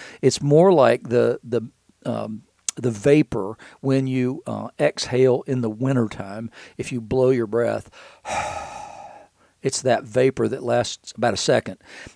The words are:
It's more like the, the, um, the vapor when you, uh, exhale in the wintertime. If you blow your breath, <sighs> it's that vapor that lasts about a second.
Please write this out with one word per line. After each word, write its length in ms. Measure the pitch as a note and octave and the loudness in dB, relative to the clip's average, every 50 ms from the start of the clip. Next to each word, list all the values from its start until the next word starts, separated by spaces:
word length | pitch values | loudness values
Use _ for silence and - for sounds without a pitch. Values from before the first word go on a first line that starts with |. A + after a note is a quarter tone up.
| - - - - | -20 -20 -14 0
It's 200 | - C3+ - - | 0 0 0 2
more 320 | - C#3+ D3 D#3 F3 G3 F#3 | 2 4 6 6 8 8 8
like 360 | D3+ B2+ A#2 A#2+ B2 - - | 6 6 6 4 2 0 0
the, 300 | A#2 A#2+ A#2 A#2 B2+ - - | 2 2 2 2 0 -2 -6
the, 180 | A#2 A#2 A#2 A2 B2 - _ _ _ _ _ _ | -4 -4 -4 -4 -4 -14 _ _ _ _ _ _
um, 380 | B2+ A#2 A2+ G#2+ A2 A2 G#2 - _ _ _ _ - - | -8 -6 -6 -6 -8 -10 -12 -14 _ _ _ _ -10 -10
the 160 | - A#2 B2 | -4 -4 -4
vapor 680 | A2+ G#2 G2+ C#3+ C#3+ D3+ D3+ - - A#2 F#2+ G2+ A2+ - - - - _ | -4 2 4 6 6 6 4 2 -2 -4 -4 -6 -8 -12 -16 -20 -20 _
when 260 | - C#3 C3+ C3+ C3+ | -2 0 0 0 0
you, 380 | C3 B2+ B2+ B2+ B2 C3+ - - | 0 -2 0 0 -2 -2 -6 -8
uh, 220 | A#2 A2+ G#2 G#2+ A#2+ - - | -10 -8 -8 -8 -10 -4 0
exhale 680 | D3+ D3 - - - - - B2 C3 C3 B2 - - - | 0 0 0 -2 -8 -4 2 4 4 4 4 2 0 -4
in 140 | C3+ B2+ | -4 -2
the 80 | A#2+ A2 | -2 -4
wintertime. 800 | G#2+ A2 B2+ C3+ C3+ B2+ A#2 G#2+ - - G2+ G2 G2 A2 A#2 A2+ - - - - _ - | -4 -4 -2 0 2 0 0 0 -4 -10 -12 -12 -10 -12 -12 -12 -14 -16 -20 -20 _ -12
If 140 | C3 - | -10 -8
you 80 | C3+ A#2+ | -8 -10
blow 300 | A2+ G#2 C3 C3 B2+ B2+ | -6 -2 0 2 2 4
your 180 | C3+ B2 A2+ G#2 | 2 2 0 -2
breath, 420 | G#2+ A#2 A#2+ A2+ G#2+ G#2+ - - _ - - - - _ _ | -2 -2 0 0 -2 -4 -8 -12 _ -20 -20 -20 -20 _ _
<sighs> 1400 | - - - - - - - - - - - - - - - - - - - - _ _ _ _ _ _ _ | -8 -8 -6 -6 -8 -10 -12 -12 -14 -14 -16 -16 -16 -18 -18 -20 -20 -20 -20 -20 _ _ _ _ _ _ _
it's 200 | - C#3 - - - | -6 -6 -6 -2 0
that 200 | B2+ A#2+ G2 - | 0 0 0 -2
vapor 460 | - G#2 B2+ B2+ C3+ C3 - A2+ A2 | -4 0 2 2 2 2 0 -2 -2
that 120 | A#2 C#3 | -4 -4
lasts 520 | B2+ A#2+ A#2+ A#2+ A2+ - - - _ - - | -4 -2 0 0 0 -2 -8 -12 _ -20 -8
about 180 | - A2+ A#2+ G2+ | -2 -2 -2 -2
a 40 | - | -2
second. 400 | - - C3+ A2+ - - F#2 - _ - - - - - - | 0 2 2 2 0 -2 -12 -14 _ -20 -20 -20 -20 -20 -20